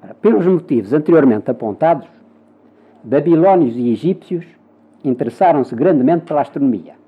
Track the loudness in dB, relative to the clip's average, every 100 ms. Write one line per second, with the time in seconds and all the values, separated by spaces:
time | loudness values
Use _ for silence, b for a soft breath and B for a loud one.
0 | -20 -4 0 2 2 0 0 -4 0 -2
1 | 2 4 4 2 -2 -6 -6 -2 0 0
2 | -4 _ _ _ _ _ _ b b b
3 | -4 -2 2 2 4 2 0 -2 -4 -2
4 | -2 -4 -6 -10 -10 _ _ _ _ _
5 | -6 -4 -4 0 2 2 -2 -2 0 2
6 | 2 0 -2 -4 -4 -2 -2 -2 -8 -20